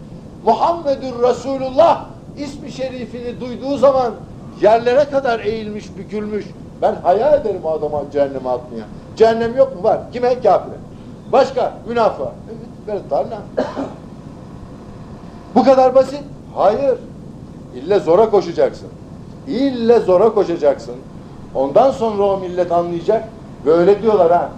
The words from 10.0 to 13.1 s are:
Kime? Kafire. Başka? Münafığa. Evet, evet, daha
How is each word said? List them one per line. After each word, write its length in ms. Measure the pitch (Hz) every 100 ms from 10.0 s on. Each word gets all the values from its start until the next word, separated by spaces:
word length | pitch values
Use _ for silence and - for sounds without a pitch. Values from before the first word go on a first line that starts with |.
| -
Kime? 200 | 240 247
Kafire. 420 | 247 208 170 - - - - - - -
Başka? 420 | 254 254 247 196 - -
Münafığa. 440 | 233 208 - 123 - -
Evet, 100 | 226 226 - 208
evet, 140 | 202
daha 120 | -